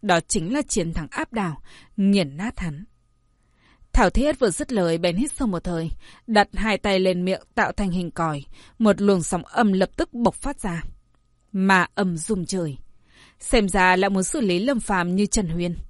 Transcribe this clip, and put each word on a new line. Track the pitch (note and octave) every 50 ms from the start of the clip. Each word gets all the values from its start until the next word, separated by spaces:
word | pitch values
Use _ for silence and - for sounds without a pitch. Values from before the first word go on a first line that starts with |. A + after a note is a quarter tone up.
Đó | - G#3 F3+ E3+ E3 _
chính | - G#3 D#3+ E3+ A#3+
là | D4
chiến | D4 - - A3 F3 E3 E3
thắng | - D#3+ -
áp | - - D#4 - -
đảo, | A3+ G3 F3 D3+ - - - - - - _ _ -
nghiền | G3 G3 G3+ G3+ F3+ C#3 C3+ D3+
nát | F#3+ A#3 - -
hắn. | F#3 E3+ D3 C#3+ G3+ - _ _ _ _ _ _ _ _ _ _ _ _ _ _ _ _ _ _ - _ _
Thảo | - - F3+
Thiết | - - B3 G3 G#3 -
vừa | C4 G#3+
dứt | E3 - D4+ -
lời | B3+ G#3+ F3+ E3+ E3 E3+
bèn | E3+ F3 E3+
hít | F3+ B3+ D4+
sâu | - - C#4 A3+
một | F#3 E3 - F3+
hơi, | F3 E3 E3 E3 - - - - - - _ -
đặt | A3+ G#3 G3+ - -
hai | - G3+ A3 G#3 F#3+
tay | _ G#3 G3 F#3+
lên | F#3+ F#3 F#3 F3+ F3+
miệng | F3+ F#3+ - - _ _
tạo | - G#3+ D#3
thành | - - G#3 G3
hình | E3+ F#3 F3+ E3
còi, | - - E3+ E3 D#3 D3 C#3 - - - - - _ _
một | A3+ G#3+ G3+ G3
luồng | G3+ G3+ G3+ F#3 D#3+
sóng | - - F3 -
âm | - - - A#3+ G#3 G3
lập | F#3 F#3+ - -
tức | - E4 - -
bộc | A#3+ A#3 G3 -
phát | - - C4+ C#4+ -
ra. | - G#3 E3+ E3 D3+ - - - _ _ _ _ _ _ _ _ _ _
Ma | - F#3+ F#3+ F#3+ G3 F#3 F3 - _
âm | - G3+ F#3 F3 D#3+
rung | D#3 - A3 F#3+ E3+
trời. | - G3 F#3+ E3+ D#3 C3+ - - - - - _ _ _ _ - _ _ _
Xem | - - - A#3+ G#3+ F#3+
ra | E3+ G3+ F#3 F#3 F#3
là | F#3 F#3+ G3
muốn | G3 F#3+ F#3
xử | - - D#4+
lý | B3+ G3 F3 F3
Lâm | G3+ C4 C#4+ A#3
Phàm | - - G#3 F#3 F3 F3 F3+
như | F#3+ G#3
Trần | G3 - A#3 G#3 E3+
Huyên. | D#3+ E3+ F3 F3 - - - -